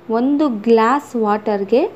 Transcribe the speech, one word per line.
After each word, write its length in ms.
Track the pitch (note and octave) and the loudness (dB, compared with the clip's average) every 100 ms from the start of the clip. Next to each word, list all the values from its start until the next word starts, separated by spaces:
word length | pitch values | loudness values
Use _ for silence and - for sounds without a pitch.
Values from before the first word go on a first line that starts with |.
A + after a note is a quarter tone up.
| - A3+ | -4 -2
ಒಂದು 260 | C4 D4 D4+ G#3+ A#3 | 0 0 -2 -2 2
glass 440 | A3+ A3 C#4 - A#3+ | 4 4 0 -4 -4
ವಾಟರ್ಗೆ 580 | G#3 G#3 A3 G3+ G3 A#3+ F4 | -2 -2 -2 -4 0 0 0